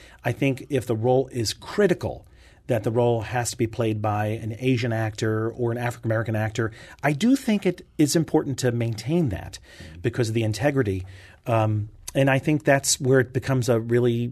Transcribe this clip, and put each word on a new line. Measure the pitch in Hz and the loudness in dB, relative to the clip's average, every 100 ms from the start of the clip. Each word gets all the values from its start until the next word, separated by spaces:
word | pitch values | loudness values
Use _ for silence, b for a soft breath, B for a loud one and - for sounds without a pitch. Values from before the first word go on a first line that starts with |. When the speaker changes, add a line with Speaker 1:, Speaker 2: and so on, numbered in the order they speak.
| B B 131 | B B -6
Speaker 1:
I | |
think | 120 139 127 - | 0 0 -2 -2
if | 139 - | -2 -2
the | 113 | 0
role | 120 127 131 | 2 2 0
is | 127 107 | -4 -4
critical, | - - - 202 - 110 - - b b b - | -6 -6 2 2 2 -4 -8 -14 b b b -4
that | 120 | -2
the | 110 | 0
role | 113 120 117 | 2 2 2
has | 107 127 117 | -2 -4 -4
to | - | -2
be | 113 | -4
played | 113 113 107 | -2 -2 0
by | 107 104 107 | -2 -2 -2
an | 110 113 107 | -4 -6 -4
Asian | 131 127 123 | 0 0 0
actor | 113 110 110 110 110 113 | -2 -2 -2 -2 0 -2
or | 120 120 | -2 -2
an | 117 | -2
African-American | 120 117 113 113 113 110 | -4 -4 -2 -2 0 -2
actor, | 107 107 110 B B B | -2 -2 -4 B B B
I | 147 | -2
do | 147 220 269 | 2 2 2
think | - 208 196 | 2 0 0
it | 175 - - | -2 -4 2
is | 147 170 | 4 4
important | 151 156 151 131 | 2 0 0 -2
to | 127 | 0
maintain | 120 117 110 120 170 151 | 0 -2 -4 -2 0 0
that | 92 - - B B | -2 -8 -16 B B
Speaker 2:
Mm-hmm. | B B | B B
Speaker 1:
because | 120 113 113 | -4 -2 0
of | 113 | 0
the | |
integrity. | 110 107 143 139 107 95 92 B B B - | 0 0 0 2 0 -2 -6 B B B 0
Um, | 113 110 107 107 - - 143 | 2 2 0 -4 -10 -4 0
and | 135 | 2
I | 135 | 2
think | 143 151 | 2 2
that's | - 139 - - | 4 2 2 0
where | 131 131 | 4 4
it | 127 | 4
becomes | 131 - 131 120 | -2 -2 0 2
a | 117 | 0
really | 117 120 123 117 120 | 2 2 2 2 -2